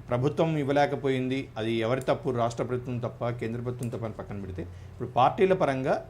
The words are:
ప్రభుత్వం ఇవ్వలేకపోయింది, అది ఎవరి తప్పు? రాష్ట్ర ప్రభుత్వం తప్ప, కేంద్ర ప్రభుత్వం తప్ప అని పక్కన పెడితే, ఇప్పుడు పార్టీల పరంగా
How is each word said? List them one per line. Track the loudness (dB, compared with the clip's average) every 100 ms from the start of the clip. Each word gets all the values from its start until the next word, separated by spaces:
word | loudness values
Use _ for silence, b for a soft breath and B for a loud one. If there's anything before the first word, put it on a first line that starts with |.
| -4
ప్రభుత్వం | 0 2 2 2 2
ఇవ్వలేకపోయింది, | 2 4 4 2 0 2 0 -2 -4 -4
అది | 0
ఎవరి | 2 2 0
తప్పు? | 0 -2 0
రాష్ట్ర | 0 0 0
ప్రభుత్వం | -2 -4 -4 -4
తప్ప, | -4 -4 -4
కేంద్ర | -2 -4 -4
ప్రభుత్వం | -4 -4 -4
తప్ప | -4
అని | -6
పక్కన | -8 -10 -8
పెడితే, | -8 -8
ఇప్పుడు | -10 -12 -14 -10 -2
పార్టీల | 4 4 6 4
పరంగా | 4 4 2 2 0 -2